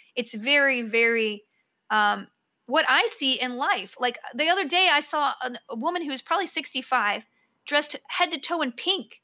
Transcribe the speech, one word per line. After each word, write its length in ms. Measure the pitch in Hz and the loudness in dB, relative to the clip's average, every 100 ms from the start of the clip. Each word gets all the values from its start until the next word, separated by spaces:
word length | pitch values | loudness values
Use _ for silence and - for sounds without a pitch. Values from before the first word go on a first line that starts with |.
| _ - | _ -8
It's 180 | 240 | -6
very, 480 | 220 233 294 277 247 | -4 2 4 4 2
very, 640 | 226 226 233 233 220 208 _ _ _ _ - | 0 2 2 2 0 -4 _ _ _ _ -2
um, 380 | 214 208 202 - _ _ _ - | 2 2 0 -6 _ _ _ 0
what 180 | 285 302 | 2 4
I 180 | 277 466 | 2 2
see 340 | - 269 262 | 0 0 0
in 160 | 254 247 | -2 -2
life. 380 | 311 285 185 - | -2 -2 -4 -4
Like, 180 | 247 233 - | -4 -4 -8
the 140 | 240 311 | -2 2
other 180 | 370 294 | 2 2
day 240 | 349 370 | 4 4
I 80 | 294 | 4
saw 340 | 294 302 277 - | 2 0 -2 -2
an, 160 | 247 240 - | -8 -10 -12
a 80 | 226 | -6
woman 260 | 294 359 | -4 -4
who 80 | 294 | -4
was 120 | 262 | -6
probably 240 | - 349 359 | -2 -2 -2
sixty-five, 800 | 320 285 254 - 254 208 202 - _ _ _ - | -6 -6 -6 -2 0 0 -2 -8 _ _ _ -2
dressed 300 | 294 294 - - | 0 0 -6 -6
head 220 | - 359 | -2 0
to 60 | 311 | -2
toe 240 | - 330 | -2 -2
in 100 | 269 | -2
pink. 500 | 233 359 381 220 - | -2 -2 -2 -4 -16